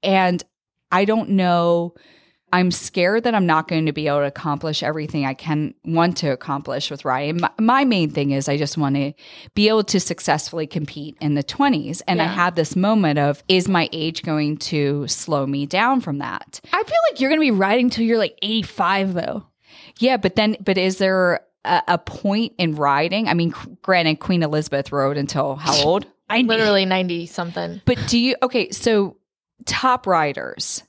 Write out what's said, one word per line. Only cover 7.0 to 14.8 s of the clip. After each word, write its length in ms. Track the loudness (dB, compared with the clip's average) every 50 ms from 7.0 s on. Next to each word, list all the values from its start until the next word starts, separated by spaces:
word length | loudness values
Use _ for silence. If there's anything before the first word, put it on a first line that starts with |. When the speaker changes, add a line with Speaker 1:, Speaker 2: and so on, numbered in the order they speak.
| -2
Speaker 1:
riding. 360 | -2 -2 0 0 -2 -2 -2 -2
My, 80 | -2 -2 0
my 260 | 2 2 4 4 4
main 260 | 2 2 2 2 0
thing 200 | 0 -2 0 0
is 180 | 0 0 0 0
I 80 | 0
just 220 | 0 -2 -2 -2 -2
want 160 | 0 0 0
to 160 | 0 -2 -4 -6 _ -20 -20 -20 -20 -20 -8 _
be 140 | 2 2 4
able 160 | 4 2 2
to 160 | 2 0 0
successfully 680 | 0 0 -6 -6 -2 0 0 0 -2 -6 -6 -6 -8
compete 500 | -6 -6 -8 -8 -6 -10 -12 -14 -14 -12 _
in 140 | -2 0 0
the 80 | 0 -2
twenties. 580 | -4 -2 0 2 2 2 0 -2 -4 -8 -6 -2
And 200 | -2 0 0 0
I 20 |
Speaker 2:
Yeah. 80 | 0 2
Speaker 1:
have 220 | 0 0 0 2
this 200 | 0 -2 0 0
moment 440 | 0 2 2 2 4 2 2 2 2
of, 240 | 2 2 0 -2 0 _
is 200 | 2 2 4 2
my 220 | 2 0 0 -2 -4
age 300 | -6 -6 -6 -6 -6 -6
going 340 | -4 -2 0 0 -2 -2 -4
to 480 | -6 -4 -2 0